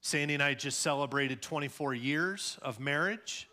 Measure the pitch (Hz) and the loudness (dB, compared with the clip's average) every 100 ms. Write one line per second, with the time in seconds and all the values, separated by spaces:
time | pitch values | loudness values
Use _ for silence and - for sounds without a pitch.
0 | - 151 147 147 143 135 139 131 165 143 | 0 0 2 4 4 2 -2 0 2 2
1 | 139 139 139 127 - 156 143 - 147 123 | 2 2 2 0 -4 -4 -4 -2 -2 0
2 | 127 147 175 196 - - 135 110 139 143 | 0 2 0 -2 -6 -6 -6 -4 0 2
3 | 175 220 - - - | 0 -2 -6 -10 -10